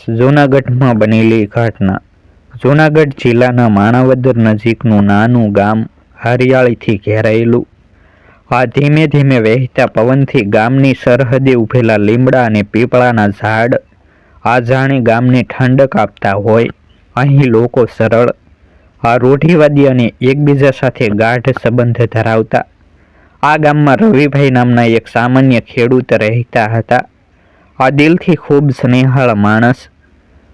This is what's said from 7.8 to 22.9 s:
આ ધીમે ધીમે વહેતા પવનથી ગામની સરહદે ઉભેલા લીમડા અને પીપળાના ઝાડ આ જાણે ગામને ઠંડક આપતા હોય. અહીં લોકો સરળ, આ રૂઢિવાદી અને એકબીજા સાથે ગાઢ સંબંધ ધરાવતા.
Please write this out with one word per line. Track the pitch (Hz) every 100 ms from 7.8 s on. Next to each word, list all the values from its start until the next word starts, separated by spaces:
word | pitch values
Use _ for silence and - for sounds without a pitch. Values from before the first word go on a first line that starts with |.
| _ _ _ _ _ _ _ 123
આ | 123
ધીમે | 143 143 151 156
ધીમે | 143 135 127
વહેતા | 110 123 127 - 120
પવનથી | - 117 135 135 143
ગામની | 101 110 113 135 135 127
સરહદે | - 123 127 127 135
ઉભેલા | 123 110 123 113 107
લીમડા | 101 117 131 131 120
અને | 107
પીપળાના | 101 107 123 123 123 117 104
ઝાડ | 98 104 110 120 - - _ _ _ _ _
આ | 113 123
જાણે | 120 131 135 139
ગામને | 113 113 127 127
ઠંડક | 113 - 127 131 135 202
આપતા | 107 - 101
હોય. | 98 107 113 117 - _ _ _ 127
અહીં | 139 139 135
લોકો | 110 120 - 113 -
સરળ, | 110 113 120 - _ _ _ _ _ _
આ | 117 123
રૂઢિવાદી | 123 139 156 170 147 143 139
અને | 127 131 -
એકબીજા | 127 143 147 143 139 131
સાથે | 131 - 120
ગાઢ | 104 113 123 123 120
સંબંધ | 120 123 120 117 117
ધરાવતા. | 113 113 113 110 123 - _ _